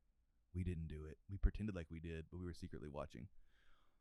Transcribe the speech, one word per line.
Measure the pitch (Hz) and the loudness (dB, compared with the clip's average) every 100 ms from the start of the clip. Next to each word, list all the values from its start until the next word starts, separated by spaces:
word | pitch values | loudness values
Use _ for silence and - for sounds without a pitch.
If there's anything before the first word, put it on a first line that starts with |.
| _ _ _ _ _ | _ _ _ _ _
We | 90 | 0
didn't | 87 85 80 | 2 2 0
do | 76 76 | -4 -6
it. | 71 - | -10 -6
We | 98 | 6
pretended | 101 - 107 92 | 8 8 0 0
like | 82 | -4
we | 82 | -4
did, | 82 80 80 | -2 -4 -4
but | 87 | -6
we | |
were | 90 | -4
secretly | 82 87 78 73 | -4 -6 -6 -6
watching. | 71 71 57 104 - - - - - - - | -4 -6 -6 -10 -12 -18 -20 -20 -20 -20 -20